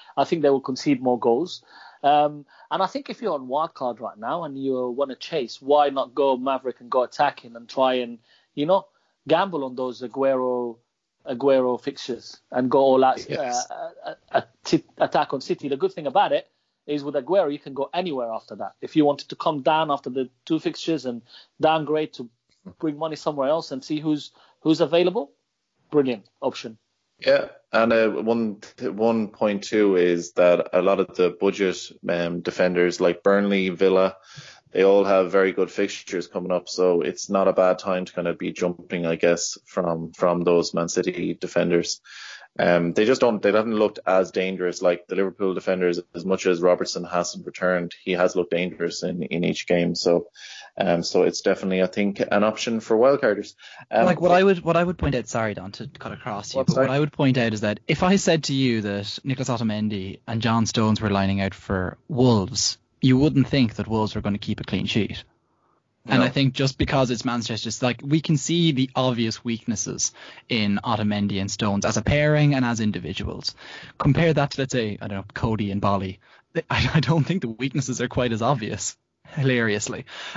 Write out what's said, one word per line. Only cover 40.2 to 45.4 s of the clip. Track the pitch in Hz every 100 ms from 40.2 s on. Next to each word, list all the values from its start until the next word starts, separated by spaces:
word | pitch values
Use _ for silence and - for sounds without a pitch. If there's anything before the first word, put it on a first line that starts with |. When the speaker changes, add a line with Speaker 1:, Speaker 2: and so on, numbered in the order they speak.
| 90 87
Speaker 2:
those | 87 85 85
Man | 87 85
City | 92 92 90 87
defenders. | 85 90 87 90 85 80 - - - - - - -
Um, | 87 87 85
they | 85
just | 107 127
don't, | 120 104
they | 104
haven't | 107 113
looked | 107 104 - 85
as | 95 87
dangerous. | 98 92 92 90 85
Like | 92 87 -
the | 92
Liverpool | 98 -